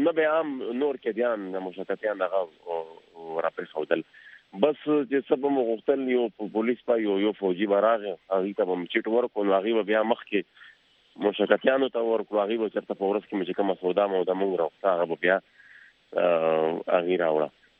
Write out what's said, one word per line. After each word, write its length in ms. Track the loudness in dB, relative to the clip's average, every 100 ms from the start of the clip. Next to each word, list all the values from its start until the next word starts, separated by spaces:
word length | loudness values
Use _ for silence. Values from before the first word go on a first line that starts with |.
| 2
نه 80 | 2
به 100 | 0 0
عام 200 | -2 -6 -6 -2
نور 180 | -2 -2 -4
قیدیان، 420 | -2 -2 -2 -6
نه 160 | -6 -8
مشکتیان 580 | -8 -8 -4 -4 -2 -2
هغه، 180 | -2 -4 -8 -8
او، 100 | -8 -8 -16 -20 -16
او 260 | -8 -4 -4
راپرېښودل. 600 | -4 -8 -8 -2 -4 -4 -18 -20 -20 _ 0
بس 140 | 0 0
چې 340 | 0 0 0 -2 0
څه 80 | 0
به 80 | 2
مو 80 | 0
غوښتل، 400 | 0 0 0 0 2
یو 100 | 2 0 -4
په 100 | -4
پولیس 260 | -2 -2 -2 0
به 80 | 0
یو، 160 | 2 2
یو 80 | 0 0
فوجي 260 | -2 0 2
به 80 | 4 4
راغی، 280 | 2 -2 -10 -2
هغوی 240 | -2 0 -2
ته 40 |
به 140 | -2 -2
مو 80 | -2
چیټ 120 | -2 0
ورکړو، 320 | 0 0 0
نو 120 | 2 2
هغوی 180 | 2 0
به 120 | 0
بیا 100 | 0 0
مخکې 280 | -2 -2 -4 -4 -14 -20 -20 _ _ _ -2 -2
مشکتیانو 600 | 0 2 4 4 2 2
ته 180 | 0 0
ورکړو، 360 | 0 0 0
هغوی 140 | 0 0
به 100 | -2
چېرته 200 | -4 -6
په 100 | -2 0
ورځ 180 | 0 -2
کې 60 |
مو 100 | -4
چې 120 | -2 -2
کومه 140 | -2 0
سودا 220 | 0 2 2 2
موده 220 | 0 0
موږ 180 | 0 0
راوخته، 240 | -2 -2 0
هغه 100 | 0 0
به 40 | 0 2
بیا، 120 | 0 -2 _ -20 -20 -20 _ _ 0
آه، 560 | 2 4 2 2 0 -2 0 0
هغوی 260 | 2 2
راوړه. 240 | 2 0 -2 -6 _